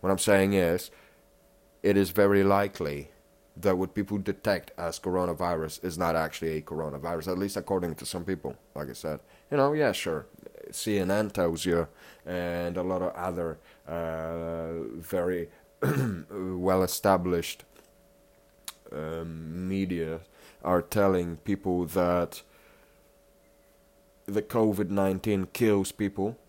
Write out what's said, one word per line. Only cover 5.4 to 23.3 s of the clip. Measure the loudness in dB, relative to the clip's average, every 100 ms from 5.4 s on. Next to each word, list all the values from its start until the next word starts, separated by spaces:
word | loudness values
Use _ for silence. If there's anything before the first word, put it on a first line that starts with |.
| -2 -2 -4 -6
is | -8 -2
not | 0
actually | 2 -2 -4 -4 -4
a |
coronavirus, | -6 -6 -6 -6 -6 -4 -4
at | -2
least | -2 -4
according | -2 -2 -2 -6
to | -8
some | -8
people, | -6 -6 -6 -12 _ -12
like | -10
I |
said. | -8 -8 -8 -12 -20 _
You | 0
know, | 2
yeah, | 2 0
sure, | 0 -4 -4 -6 -20 -20 -20 -14
C | -8 -2 0
N | 2
N | 2 0
tells | 0 0 0
you, | 2 2 0 -6 -20 -18
and | -8 -6 -4 -2 -4 -2
a |
lot | -2 -2
of | -2
other, | -4 -6 -4 -6 -6 -16 -20 -10
uh, | -6 -4 -4 -6 -6 -6 -6 -6 -6 -8
very | -10 -4 -2 0 -2 -4 -12 _ _
<clears throat> | -2 0 -2 -4 -8
well-established, | -8 -6 0 2 4 2 2 4 4 4 -2 -2 -10 -16 -20 _ _ _ _ _ _ _ _ -18 -18 -14
um, | -10 -6 -6 -8 -10 -10 -8 -4
media | -2 -2 -2 -4 -6 -10 -20 -20 -8
are | 0 2
telling | 2 4 4 4 0 -6
people | -4 -2 0 0 0
that | 2 4 4 0 -6 -18 -20 -20 -20 _ _ _ _ _